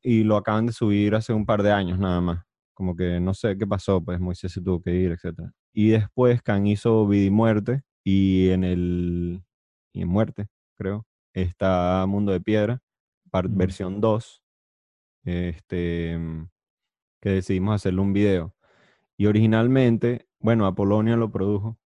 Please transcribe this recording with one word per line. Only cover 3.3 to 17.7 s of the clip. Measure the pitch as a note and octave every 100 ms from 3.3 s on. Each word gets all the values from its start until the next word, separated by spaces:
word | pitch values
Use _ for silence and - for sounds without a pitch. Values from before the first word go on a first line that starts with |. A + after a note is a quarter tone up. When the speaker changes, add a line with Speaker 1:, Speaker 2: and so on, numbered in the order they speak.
Speaker 1:
sé | G2 A2+ G2
qué | G#2
pasó, | G2 - F#2+
pues | E2 F2+
Moisés | F2+ F2+ F2+
se | G2
tuvo | F2+ F2
que | F2
ir, | F2+ F#2
etcétera. | E2+ F2+ E2+ E2+ _ _
Y | A2 G#2+
después | A2 G#2 - B2 A#2+
Can | - G2+ G2+
hizo | G#2 A#2 A2 G#2
Vida | G2+ G2
y |
Muerte | G#2 A2+ G#2 G#2 C3+ - _
y | G2 G2 G2 F#2 F#2
en | F#2 F#2
el, | F2+ F2 F2 F2 F2 F2 F2+ - _ _ _ _
y | F#2+
en | F2
Muerte, | G2 A2+ A2+ G#2 _ _ -
creo, | G2 G#2 - _ _
está | F#2+ F2+ - F#2+ F2+ F2+ F#2 F#2+
Mundo | G2+ G2+
de | F2+
Piedra, | G#2 G#2+ G#2 B2 _ _ _ _ _
par-, | F#2 F2+
Speaker 2:
Ujú. | G2
Speaker 1:
versión | F#2 - F#2 G2+
dos, | A2 G#2+ - - _ _ _ _ _ _ _ _
este, | - F2 F2 E2 - F2+ F2 E2+ E2 E2
mm, | E2 D#2+ E2 _ _ _ _ _ _ _
que | G#2
decidimos | F#2+ - F#2+ G2